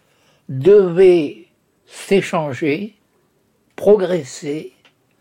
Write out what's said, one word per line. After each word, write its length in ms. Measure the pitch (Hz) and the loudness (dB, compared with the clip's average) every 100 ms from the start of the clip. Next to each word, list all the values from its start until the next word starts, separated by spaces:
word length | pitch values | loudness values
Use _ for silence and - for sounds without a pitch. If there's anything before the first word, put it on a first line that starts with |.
| _ _ _ _ - | _ _ _ _ -12
devaient 1000 | 131 160 208 185 170 185 175 143 - _ _ _ _ _ | -2 4 4 4 4 4 4 0 -10 _ _ _ _ _
s'échanger, 1080 | - - 196 - 180 147 127 156 156 208 _ _ _ _ _ _ _ _ - | -12 -2 -2 -2 -6 -6 -6 -4 -4 -8 _ _ _ _ _ _ _ _ -4
progresser 960 | 196 208 175 180 131 - 147 156 370 _ _ _ _ _ | 2 2 0 -4 -6 -12 -10 -10 -12 _ _ _ _ _